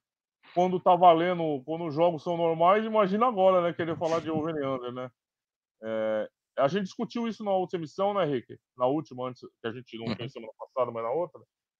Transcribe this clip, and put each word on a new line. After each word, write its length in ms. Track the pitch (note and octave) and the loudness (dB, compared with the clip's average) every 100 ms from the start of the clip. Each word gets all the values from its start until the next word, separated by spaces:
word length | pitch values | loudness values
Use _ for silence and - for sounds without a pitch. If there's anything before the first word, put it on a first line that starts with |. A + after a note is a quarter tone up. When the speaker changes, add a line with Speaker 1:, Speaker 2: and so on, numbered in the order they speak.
| _ _ _ _ - - | _ _ _ _ -8 0
Speaker 1:
quando 240 | F#3 F3+ | 0 2
tá 160 | G3 F3 | 2 8
valendo, 640 | F3+ D#3+ F3 F3+ D#3+ C#3+ B2+ | 8 8 4 0 -2 -4 -6
quando 200 | D#3+ E3+ | -6 -4
os 80 | |
jogos 300 | C#3+ E3+ D#3+ | 0 2 0
são 140 | - E3+ | -2 0
normais, 480 | E3+ E3 E3+ G#3 A3 | 0 4 4 4 2
imagina 420 | A3 G3 G#3 B3 | 2 2 2 0
agora, 340 | G#3 F#3+ F#3 | 4 4 4
né, 120 | F3 | 2
querer 240 | D#3+ E3+ D#3 | -2 -4 -4
falar 240 | E3 E3 | -2 -2
de 100 | D#3 | -2
over 240 | D#3+ D#3 D#3 | -4 -4 -4
e 100 | C3+ | -4
under, 260 | C3 B2 | -4 -6
né? 180 | B2 B2+ _ _ _ _ _ _ _ | -10 -12 _ _ _ _ _ _ _
É, 460 | A2 A2 A2 G#2+ G2+ _ _ - | -6 -4 -2 -2 -4 _ _ 0
a 100 | C#3 | 0
gente 180 | F#3 G3 | 0 -6
discutiu 420 | - A#3+ A#3+ A#3 | -8 -8 -6 -8
isso 160 | G3+ | -6
na 80 | G#3+ | -2
outra 260 | F#3+ F3+ F3+ | -2 -2 -6
emissão, 360 | D#3 - G3 | -8 -4 -2
né, 120 | G3+ E3 | 0 -2
Rick? 320 | C3+ - A#2 _ - | -2 -6 -16 _ -2
Na 80 | B2+ | 0
última, 420 | D3 D3+ B2+ B2+ | 0 -6 -10 -10
antes, 120 | B2+ - _ | -10 -18 _
que 60 | A#2 | -10
a 40 | |
gente 260 | A#2 A#2+ A2+ | -10 -12 -10
não 100 | A#2 A2+ | -8 -8
fez 40 | |
Speaker 2:
Uhum. 100 | A#2+ | -10
Speaker 1:
semana 240 | B2+ A2+ - | -14 -16 -16
passada, 340 | A#2 - A#2+ | -8 -4 -4
mas 120 | A#2 | -4
na 80 | A2+ | -4
outra. 300 | C#3+ F3 B2 A2 _ _ | -4 -6 -10 -20 _ _